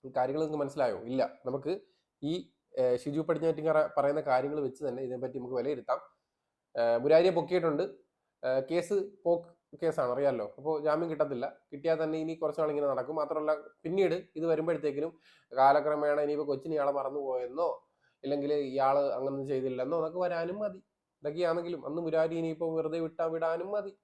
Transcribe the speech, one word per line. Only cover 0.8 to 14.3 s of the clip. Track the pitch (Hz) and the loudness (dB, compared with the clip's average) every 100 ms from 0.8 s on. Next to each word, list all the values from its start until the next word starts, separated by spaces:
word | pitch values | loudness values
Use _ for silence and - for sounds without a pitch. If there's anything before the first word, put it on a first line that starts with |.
| 127 95 | -2 -2
ഇല്ല. | 113 131 - - 123 | -4 0 -2 -2 -6
നമുക്ക് | 135 139 190 _ _ _ _ | -4 -4 -6 _ _ _ _
ഈ, | 143 175 - _ _ - | -6 -6 -8 _ _ 0
ഏ, | 127 123 | 2 2
ഷിജു | - 143 | 0 -4
പടിഞ്ഞാറ്റിൻകര | 160 160 165 156 156 156 151 - | 0 0 0 0 2 2 2 2
പറയുന്ന | 139 147 | 2 2
കാര്യങ്ങൾ | 147 127 139 151 | 2 2 2 -2
വെച്ച് | 135 131 | -4 -4
തന്നെ | 147 123 | -6 -4
ഇതിനെപ്പറ്റി | 131 127 127 127 | -6 -6 -6 -8
നമുക്ക് | 123 | -6
വിലയിരുത്താം. | 143 131 139 113 127 - _ _ _ _ _ _ - | -4 -2 -4 -2 -4 -4 _ _ _ _ _ _ -2
ഏ, | 117 117 | 2 2
മുരാരിയെ | 147 160 180 | 6 8 8
പൊക്കിയിട്ടുണ്ട്. | 170 170 180 165 147 190 - _ _ _ _ 127 | 4 2 2 2 0 -2 -4 _ _ _ _ 0
ഏ, | 131 131 | 0 2
കേസ് | 170 170 202 190 - | -2 2 0 -2 -4
പോക്ക് | 170 170 170 - _ - | 0 0 0 -20 _ -2
കേസാണ്, | 165 156 127 | -2 0 0
അറിയാമല്ലോ. | 123 143 127 104 - | 2 2 2 -4 -6
അപ്പോ | 139 156 | -2 0
ജാമ്യം | 151 156 170 | 2 0 0
കിട്ടത്തില്ല. | 156 147 131 135 - _ | -4 -6 -4 -6 -8 _
കിട്ടിയാൽ | 143 156 160 | -6 0 0
തന്നെ | 160 160 | 0 -2
ഇനി | 160 | -4
കുറച്ച് | 165 160 147 | -2 -4 0
നാൾ | 156 | -2
ഇങ്ങനെ | 147 143 | 0 0
നടക്കും. | 131 123 156 | 0 -2 -4
മാത്രമല്ല, | 143 156 151 151 - _ | -2 -2 0 -2 -4 _
പിന്നീട് | 160 185 185 170 - | -4 2 2 2 -6